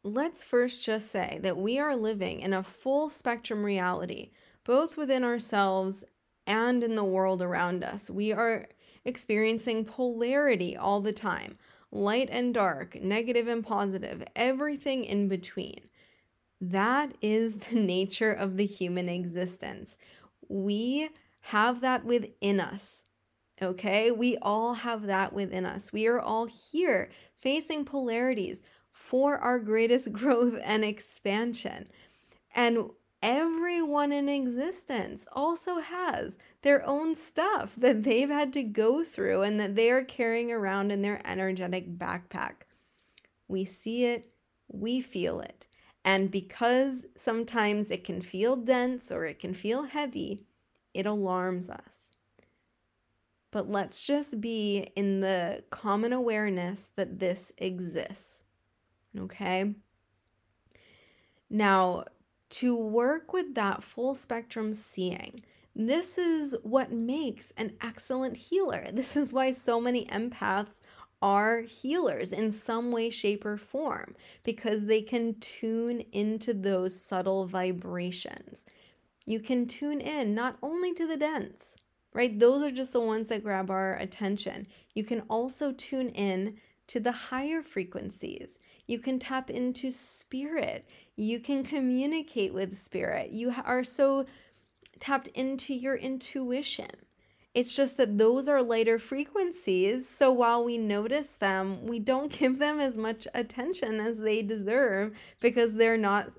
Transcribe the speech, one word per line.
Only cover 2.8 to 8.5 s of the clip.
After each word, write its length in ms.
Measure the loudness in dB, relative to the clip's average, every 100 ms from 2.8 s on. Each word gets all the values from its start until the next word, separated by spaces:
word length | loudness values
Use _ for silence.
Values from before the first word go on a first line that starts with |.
| 0 2 0
spectrum 560 | -2 -4 -4 -2 -2
reality, 640 | 0 0 0 -2 -4 -8 -12 _ _ _
both 340 | 2 4 2 0
within 260 | 0 2
ourselves 800 | 2 0 0 2 4 2 0 -4 -10 _ _ _ -2
and 380 | 2 4 4
in 100 | 2
the 100 | 2
world 360 | 2 4 4 2
around 420 | 0 0 0 0
us. 280 | -4 -8 -8
We 200 | -2 0
are 380 | 2 2